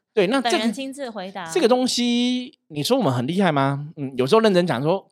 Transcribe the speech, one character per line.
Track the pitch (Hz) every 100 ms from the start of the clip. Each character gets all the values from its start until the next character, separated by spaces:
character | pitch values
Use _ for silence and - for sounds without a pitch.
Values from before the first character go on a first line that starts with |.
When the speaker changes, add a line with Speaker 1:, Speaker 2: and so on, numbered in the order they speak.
| _
Speaker 1:
对， | 220 185
那 | 269
这 | 233
个 | 311
Speaker 2:
本 |
人 | 226
亲 | 262 269
自 | 269 247
回 | 214 185
答。 | 196 165
Speaker 1:
这 | 349
个 | 233
东 | 247 254
西， | - 240 240 240 151 - _ -
你 | 147
说 | 143 262
我 |
们 | 160
很 | 127 127
厉 | 180
害 | 185
吗？ | 143 135 139 147 151
嗯， | 135 127
有 |
时 | - 220
候 |
认 | 226
真 | 175
讲 | 175 120
说， | 151 190 -